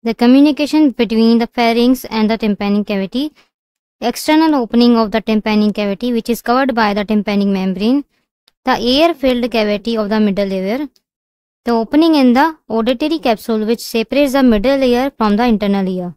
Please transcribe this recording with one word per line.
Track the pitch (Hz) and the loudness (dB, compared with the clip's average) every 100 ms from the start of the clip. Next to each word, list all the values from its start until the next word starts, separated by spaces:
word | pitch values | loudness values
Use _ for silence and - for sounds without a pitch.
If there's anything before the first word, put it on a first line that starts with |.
"The | 226 226 | -6 0
communication | 240 262 294 277 294 302 302 220 | 4 6 4 2 0 2 2 0
between | 226 220 226 233 | -2 2 2 2
the | 233 - | 0 0
pharynx | 233 233 240 254 - 220 | 0 2 2 0 -2 -2
and | 214 | 0
the | 226 | 0
tympanic | 220 202 202 202 202 | -2 -2 -2 -2 -2
cavity, | 202 190 247 302 _ _ _ _ _ _ _ | -4 -4 -6 -6 _ _ _ _ _ _ _
external | 233 240 - 311 320 294 | -6 -6 0 2 2 0
opening | 233 233 240 233 | 0 2 4 2
of | 220 220 | 0 -2
the | 214 | -2
tympanic | 214 214 214 208 202 | -2 0 0 0 -2
cavity | 202 196 247 233 | -4 -4 -4 -4
which | 220 | -4
is | 226 - | -6 -2
covered | 247 269 233 | 0 0 0
by | 214 202 | 0 -2
the | 202 | -2
tympanic | 214 202 202 202 196 | -2 0 -2 0 -2
membrane, | 190 180 214 277 269 _ _ _ _ _ - | -2 -2 0 0 -2 _ _ _ _ _ -4
the | 254 233 | -2 0
air | 269 339 339 | 2 2 2
filled | 262 247 240 | -2 -2 -2
cavity | 233 214 202 220 226 | -2 -2 -2 -4 -4
of | 202 | -2
the | 214 | 0
middle | 214 190 202 190 | 0 0 -2 -2
ear, | 190 247 294 _ _ _ _ _ _ _ - | -4 -6 -8 _ _ _ _ _ _ _ -4
the | 233 | -2
opening | 220 294 330 311 | 0 2 2 4
in | 254 240 | 4 4
the | 302 320 _ 226 | 2 -2 _ -4
auditory | 226 254 302 320 269 | -2 -2 -2 -2 -2
capsule | 214 - 220 214 | -4 -2 -4 -2
which | 233 - | -4 -4
separates | 233 226 262 285 269 | -6 -2 0 0 2
the | 254 | 2
middle | 214 220 277 262 | 2 2 0 2
ear | 240 269 | 0 -2
from | _ 220 202 | _ 0 0
the | 247 | 2
internal | 214 202 202 190 | 0 0 -2 -2
ear।" | 185 175 | -6 -8